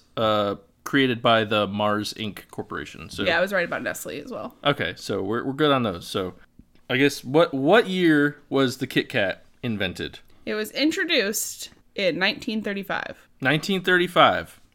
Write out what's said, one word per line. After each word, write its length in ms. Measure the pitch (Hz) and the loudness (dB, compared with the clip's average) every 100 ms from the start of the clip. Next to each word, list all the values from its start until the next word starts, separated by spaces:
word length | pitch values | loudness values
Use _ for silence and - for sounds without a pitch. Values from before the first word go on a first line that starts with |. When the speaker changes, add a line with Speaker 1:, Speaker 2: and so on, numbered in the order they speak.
| _ - | _ -2
Speaker 1:
uh, 400 | 110 107 101 98 - _ | 2 2 0 -2 -10 _
created 360 | - 139 131 117 | -2 2 2 2
by 240 | 120 113 | 4 4
the 220 | 107 107 98 | 4 2 0
Mars 480 | 104 104 104 104 | 0 0 0 -2
Inc 340 | - 107 - - | -6 -10 -10 -16
Corporation. 600 | - - 85 76 - 85 | -14 -10 -10 -10 -14 -14
So 140 | 98 | -4
Speaker 2:
Yeah, 120 | 180 165 | 0 2
I 20 | |
was 120 | 190 | 0
right 120 | 196 | -2
about 180 | 175 139 | -2 -4
Nestle 360 | - - - - | -6 -8 -10 -12
as 100 | - | -12
well. 240 | 214 247 - | -12 -12 -4
Speaker 1:
Okay, 300 | 143 143 87 - | -2 0 -4 -6
so 260 | - 101 | -6 -4
we're, 220 | 95 113 | -2 -4
we're 80 | 135 | -4
good 180 | 135 151 | 0 2
on 120 | 135 | 2
those. 240 | 113 87 80 | 0 -4 -6
So 280 | 104 92 - - _ - _ - | -6 -6 -10 -20 _ -20 _ -4
I 80 | 127 | 2
guess 260 | 143 - | 2 0
what, 300 | 120 151 165 | 0 2 2
what 360 | 135 139 220 190 | 2 4 4 4
year 500 | 185 170 151 147 143 - | 2 4 4 2 -2 -4
was 300 | 135 135 - | 2 2 0
the 80 | 131 | -2
Kit 220 | 147 - | -2 -2
Kat 340 | 123 98 - - - | 0 -2 -4 -12 -10
invented? 580 | 123 104 92 85 76 - - - - | -6 -2 -4 -4 -10 -10 -20 -16 -8
Speaker 2:
It 80 | |
was 160 | 214 214 | -6 -6
introduced 960 | - 302 349 349 311 202 214 - - - _ _ | -2 0 0 0 0 0 -2 -6 -10 -16 _ _
in 240 | - 190 156 | -2 -2 0
nineteen 440 | 190 - - 220 | -2 -2 -6 -6
thirty-five. 640 | 208 196 190 170 - - _ - | -4 -6 -6 -6 -6 -12 _ -4
Speaker 1:
Nineteen 420 | 131 151 - 190 | 0 0 0 -2
thirty-five. 760 | 185 180 175 170 131 90 85 - _ | 2 2 4 6 6 6 -4 -14 _